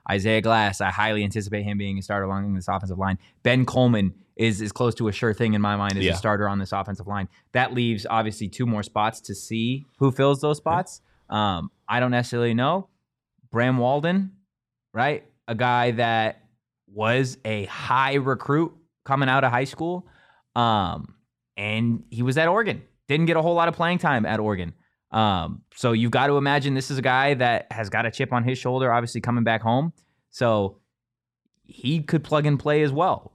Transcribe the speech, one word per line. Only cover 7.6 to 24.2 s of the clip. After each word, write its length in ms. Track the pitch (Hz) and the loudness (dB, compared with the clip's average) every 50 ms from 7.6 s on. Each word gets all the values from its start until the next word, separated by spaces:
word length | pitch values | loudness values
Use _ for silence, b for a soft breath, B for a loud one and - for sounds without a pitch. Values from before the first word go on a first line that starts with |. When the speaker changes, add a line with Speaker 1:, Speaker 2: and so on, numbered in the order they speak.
| 127 123 123 | 0 0 0
Speaker 1:
leaves, 320 | 123 120 117 113 104 101 - | -2 0 0 -2 -2 -4 -2
obviously, 380 | 113 113 110 107 104 - 110 95 | 0 0 0 -2 -4 -6 -8 -8
two 180 | - - 127 | -6 -2 -2
more 160 | 120 113 104 | 0 0 -2
spots 380 | 101 - - 107 107 110 113 - | -4 -4 -2 -2 0 0 -2 -6
to 140 | - - 101 | -10 -12 -12
see 500 | - - - 110 113 113 120 127 139 147 - _ _ | -12 -10 -6 -4 -2 -2 -2 -2 -4 -8 -14 _ _
who 140 | 135 135 | 2 2
fills 280 | 123 - 135 139 143 135 | 2 4 2 2 2 2
those 160 | 143 151 147 151 | 0 0 -2 -2
Speaker 2:
Yeah. 40 | |
Speaker 1:
spots. 400 | - 160 165 180 185 - - - _ _ _ _ _ - | -2 -2 0 0 -2 -4 -10 -18 _ _ _ _ _ -6
Um, 400 | 104 107 107 104 92 85 82 - - _ _ - | -2 0 0 0 0 -2 -6 -8 -12 _ _ -4
I 120 | 107 123 | -2 0
don't 100 | 123 127 | 0 2
necessarily 420 | 123 120 120 123 - 120 120 120 117 | 2 0 0 -2 -2 0 0 0 2
know. 320 | 117 123 143 170 196 190 - _ _ _ _ _ _ _ _ _ _ _ _ | 2 0 0 0 -2 -4 -8 _ _ _ _ _ _ _ _ _ _ _ _
Bram 260 | - 113 120 127 127 127 | -2 0 2 2 2 2
Walden, 540 | 120 123 135 147 147 165 180 196 196 190 - _ _ _ _ _ _ _ _ _ _ _ - | 2 2 2 2 0 0 0 0 0 -2 -6 _ _ _ _ _ _ _ _ _ _ _ -4
right? 320 | 107 127 143 151 - - _ _ _ _ - | -2 0 0 0 -2 -6 _ _ _ _ -8
A 60 | 117 | -4
guy 360 | 104 123 123 123 123 123 123 | 0 0 2 2 4 4 2
that 500 | 117 113 120 113 113 113 110 110 - - _ _ _ _ _ _ _ _ _ _ | 2 2 0 2 2 2 0 0 -2 -6 _ _ _ _ _ _ _ _ _ _
was 500 | 101 104 107 110 120 131 135 127 127 - - | -6 -2 0 2 2 2 0 0 -4 -8 -6
a 200 | 110 110 104 101 | -6 -4 -4 -4
high 500 | - - - - - 127 127 135 135 139 | -6 -10 -10 -4 0 2 2 4 4 2
recruit 580 | 143 131 135 131 - - - 143 151 165 160 - - _ _ _ _ _ | 2 2 0 -2 -2 0 0 2 2 2 0 -4 -10 _ _ _ _ _
coming 240 | - 135 139 139 131 | -2 0 2 2 4
out 140 | 127 139 135 | 4 4 4
of 80 | 127 | 4
high 140 | 117 123 135 | 2 0 -2
school, 420 | 139 - - 160 170 180 180 180 b b b b b b b b _ _ | -2 -6 -6 -6 -6 -6 -8 -10 b b b b b b b b _ _
um, 580 | 120 120 117 110 104 95 85 - 80 - - - _ _ _ _ _ _ _ _ - | 0 2 2 2 2 0 -2 -4 -6 -10 -12 -18 _ _ _ _ _ _ _ _ -8
and 460 | 101 104 107 110 117 117 117 113 - - | -6 -4 -2 0 0 0 0 -2 -4 -8
he 140 | - 113 123 | -6 -4 -2
was 140 | 127 127 156 | 0 2 2
at 100 | 160 165 | 2 2
Oregon. 340 | 180 214 233 196 139 - - - _ _ _ - | 2 2 0 0 -4 -6 -10 -16 _ _ _ -2
Didn't 180 | 139 156 165 160 | 0 2 2 2
get 100 | 165 160 | 2 2
a 40 | 156 | 2
whole 100 | 175 175 | 2 2
lot 120 | 170 165 170 | 2 2 0
of 80 | 160 | 0
playing 220 | - 170 170 180 175 | 0 -2 -2 0 0
time 260 | - 160 139 120 | 0 0 0 2